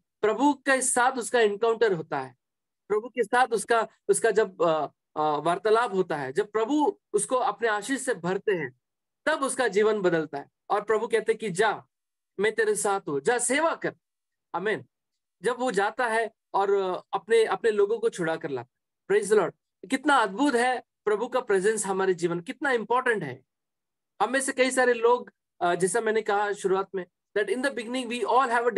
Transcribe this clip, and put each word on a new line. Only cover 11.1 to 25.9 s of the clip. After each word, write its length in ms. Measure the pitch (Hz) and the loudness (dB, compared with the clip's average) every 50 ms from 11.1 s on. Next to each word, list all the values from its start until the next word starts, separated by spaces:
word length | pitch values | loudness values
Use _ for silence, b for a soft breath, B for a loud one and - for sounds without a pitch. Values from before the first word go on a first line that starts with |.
| - 220 208 - 226 | -2 -2 0 -2 -2
हैं 60 | 220 | -2
कि 120 | 220 208 | -4 -4
"जा, 360 | 170 160 226 214 175 131 - _ _ _ _ _ _ _ _ _ _ - | -2 0 0 0 0 -4 -8 _ _ _ _ _ _ _ _ _ _ -2
मैं 140 | 196 220 214 | -2 0 0
तेरे 200 | 226 220 208 214 | 0 0 0 0
साथ 260 | 190 - 208 196 196 - 165 | 0 0 0 -2 -2 -2 -4
हूँ, 120 | 147 139 | -6 -2
जा 180 | 139 - 247 240 | 0 0 0 0
सेवा 360 | 233 - 254 294 320 330 269 | 0 0 0 2 2 0 0
कर।" 220 | - - 160 - _ _ _ _ _ _ _ _ _ _ _ - | -2 -4 -6 -6 _ _ _ _ _ _ _ _ _ _ _ -8
Amen। 300 | 170 190 214 202 139 120 - _ _ _ _ _ _ _ _ _ _ 175 | -4 -4 -2 -4 -4 -6 -12 _ _ _ _ _ _ _ _ _ _ -4
जब 140 | 226 247 240 | -4 -2 -2
वो 120 | 254 254 | -2 -2
जाता 360 | 208 190 196 214 220 - 254 | 0 0 0 0 0 -2 -2
है 240 | 226 220 226 - - - _ _ _ - | 0 0 0 -2 -2 -6 _ _ _ -2
और, 160 | 190 196 196 202 | -2 2 2 2
अ, 300 | 196 190 185 180 - - _ - | 2 0 -2 -4 -6 -6 _ -8
अपने, 320 | 196 - 208 226 226 220 | -8 -2 2 4 4 4
अपने 260 | 202 190 190 - 233 | 2 0 0 0 0
लोगों 280 | 214 202 202 202 233 220 | 2 2 2 2 0 0
को 100 | 214 226 | -2 -2
छुड़ा 280 | - - 170 160 160 | -2 -2 -4 -4 -4
कर 140 | 160 165 156 | -4 -6 -6
लाता 200 | 139 123 117 - | -8 -8 -10 -12
है। 480 | _ _ _ _ _ _ _ - 190 214 | _ _ _ _ _ _ _ 0 0 2
Praise 200 | 208 185 214 208 | 2 4 4 4
the 80 | 180 | 4
Lord। 440 | 143 - _ _ _ _ _ - 180 | 2 -2 _ _ _ _ _ -6 -6
कितना 240 | 262 269 262 302 285 | -6 -2 2 2 4
अद्भुत 400 | 254 220 208 190 208 285 294 247 | 4 2 2 0 0 0 2 2
है 360 | 233 247 254 254 226 - _ _ _ _ | 2 2 2 0 -2 -6 _ _ _ _
प्रभु 240 | 208 208 196 233 247 | -2 0 0 -2 -2
का 120 | 254 254 | -2 -4
presence 460 | 247 247 202 190 180 214 220 208 - | 0 0 0 2 2 2 0 0 -2
हमारे 280 | 196 190 190 190 190 185 | -4 -2 0 0 0 0
जीवन, 260 | 165 170 170 170 175 | 0 -2 -2 -2 -4
कितना 300 | 175 - 254 - 302 285 | -6 -10 -10 -6 -2 -2
important 520 | 254 233 208 - 233 254 247 247 226 202 165 | 0 -2 0 0 -2 0 0 0 -2 -2 -4
है। 200 | 135 123 127 _ _ _ _ _ _ _ _ _ _ _ _ _ _ _ - 202 | -6 -10 -12 _ _ _ _ _ _ _ _ _ _ _ _ _ _ _ -4 -2
हम 100 | 226 254 | 0 0
में 80 | 269 | -2
से 120 | 262 277 269 | -2 -2 0
कई 180 | - 254 262 | 0 0 2
सारे 240 | 262 254 254 247 240 | 4 4 4 4 4
लोग, 360 | 233 226 233 247 247 - - - _ _ _ _ _ | 4 4 2 2 2 0 -8 -18 _ _ _ _ _
अ, 140 | 175 175 175 | -2 -2 0
जैसा 260 | 175 180 185 | 0 0 0